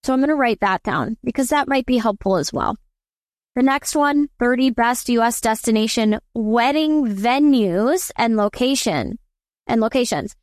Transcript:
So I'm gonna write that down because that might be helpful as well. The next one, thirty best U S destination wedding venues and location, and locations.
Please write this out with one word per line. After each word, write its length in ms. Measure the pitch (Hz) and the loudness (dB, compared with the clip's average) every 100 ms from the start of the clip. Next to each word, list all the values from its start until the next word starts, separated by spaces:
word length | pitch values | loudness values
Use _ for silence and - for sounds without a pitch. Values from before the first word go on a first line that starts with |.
So 100 | - | 0
I'm 80 | 262 | 0
gonna 140 | 285 | 2
write 260 | 302 247 214 | 2 0 0
that 220 | 202 190 | 0 -2
down 340 | - - 127 226 | -2 -4 -4 -6
because 240 | - 254 254 | -6 -4 0
that 200 | 294 262 | 0 0
might 180 | 269 254 | -2 0
be 100 | 247 | 0
helpful 400 | 226 202 196 190 | 0 -2 0 0
as 160 | 143 | -2
well. 240 | - - - _ _ _ _ _ _ _ - | -4 -4 -4 _ _ _ _ _ _ _ -2
The 60 | |
next 320 | 262 277 - | 0 0 -2
one, 360 | 302 285 294 294 _ | 0 0 0 -2 _
thirty 300 | 240 247 262 | 0 2 0
best 380 | 240 233 247 - | 2 0 -2 0
U 140 | 233 | 0
S 180 | 233 233 | 0 0
destination 800 | 233 220 - 220 220 - 214 208 _ | -4 -2 0 0 0 0 0 0 _
wedding 720 | 233 214 233 240 294 311 302 254 | -6 -2 0 2 0 0 0 0
venues 1040 | 196 226 262 294 269 202 175 233 359 - - | -2 0 4 4 4 2 2 2 0 -2 -4
and 200 | 233 220 | 0 2
location, 800 | 208 - 247 269 - 151 107 - _ _ _ _ - | 0 0 0 0 -2 -2 -4 -10 _ _ _ _ -2
and 120 | 226 | 0
locations. 540 | 220 262 247 147 208 - | 2 0 0 -4 -6 -14